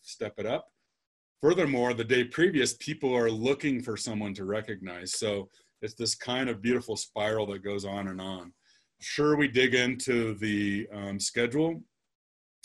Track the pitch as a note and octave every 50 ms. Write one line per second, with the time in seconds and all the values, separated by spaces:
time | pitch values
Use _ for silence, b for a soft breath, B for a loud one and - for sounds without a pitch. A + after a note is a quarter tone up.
0 | _ - - - A2+ G#2 - - G2+ A2 C3+ F#3 - - _ _ _ _ _ _
1 | _ _ _ _ _ _ _ _ C#3 D3+ F3+ F#3 E3 C#3 C3+ A#2+ A#2+ B2 A#2+ A2+
2 | A2+ G#2+ C3 B2 A#2+ B2 - D#3 E3+ G3 E3 C#3 A#2+ - - - - D3+ D#3 -
3 | C#3+ B2+ B2+ B2 A#2 A2+ A2+ A2 A#2 C3 C#3 C#3 - D3 C3 A#2 - A#2+ G#2+ G2
4 | - A#2+ A2 G#2+ G#2 G2+ F#2+ G2 F#2+ F#2+ G#2 G#2+ G#2+ - G#2 F2+ F#2+ F2+ F2 F2
5 | F2+ F2+ - - A#2 G#2+ G2+ G2+ F#2+ - _ _ _ _ _ _ - A2+ - -
6 | A#2 G#2+ - - - B2 B2 B2+ C3 B2 A2+ G2 G#2 A#2+ B2 A#2+ A#2+ A2+ G#2 -
7 | - - _ A2 G#2 G#2+ A2 A2 G#2 G2 G2+ F#2 G2 G2+ G2+ G2+ G2 G2 G2 G2+
8 | G2+ F#2+ F#2 F#2+ F#2+ F#2+ F#2+ F2+ F2 F2+ - _ _ _ _ _ _ _ _ _
9 | - - - D3 D3 D3+ D3+ D3 D3 C3+ A2+ B2+ C3 B2 B2 B2+ B2 B2+ B2+ B2
10 | - C3 A#2+ A#2+ A2+ A2 G#2 F#2+ A2 G#2+ G#2 G#2 G#2 G2+ G2+ G2+ A2 - G#2 G2+
11 | G2+ G2 G2 G2+ - - - A#2 A#2+ A#2+ B2 D3+ D#3+ E3 E3 D#3+ - - _ _
12 | _ _ _ _ _ _ _ _ _ _ _ _